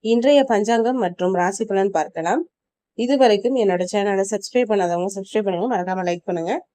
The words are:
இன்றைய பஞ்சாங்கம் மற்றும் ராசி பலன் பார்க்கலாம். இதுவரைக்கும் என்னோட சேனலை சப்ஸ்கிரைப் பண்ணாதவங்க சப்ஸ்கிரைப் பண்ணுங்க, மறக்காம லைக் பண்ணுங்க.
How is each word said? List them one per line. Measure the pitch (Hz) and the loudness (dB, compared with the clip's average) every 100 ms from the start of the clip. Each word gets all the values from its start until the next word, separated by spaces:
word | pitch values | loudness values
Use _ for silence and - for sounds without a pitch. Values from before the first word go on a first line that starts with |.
| 220 | 2
இன்றைய | 233 254 285 | 2 6 4
பஞ்சாங்கம் | 269 214 208 233 226 254 | 4 0 2 2 2 0
மற்றும் | 185 175 180 185 | -2 -2 -2 0
ராசி | 180 196 220 | -2 -2 -2
பலன் | 196 196 170 | 0 0 0
பார்க்கலாம். | 151 165 160 262 349 _ _ _ _ - | -2 -4 -2 -2 -4 _ _ _ _ -6
இதுவரைக்கும் | 240 277 254 208 240 262 | -2 4 4 4 0 0
என்னோட | 202 180 180 | 0 0 -2
சேனலை | 208 202 190 196 | -2 0 -2 -2
சப்ஸ்கிரைப் | 202 - 247 233 | -4 -2 -2 0
பண்ணாதவங்க | 202 180 175 190 196 | 0 0 -2 -4 -6
சப்ஸ்கிரைப் | 196 214 202 | -6 -4 -2
பண்ணுங்க, | 175 226 | -2 -2
மறக்காம | 214 180 185 180 | -2 -4 -4 -4
லைக் | 175 - | -4 -4
பண்ணுங்க. | 175 165 311 - | -6 -4 -6 -6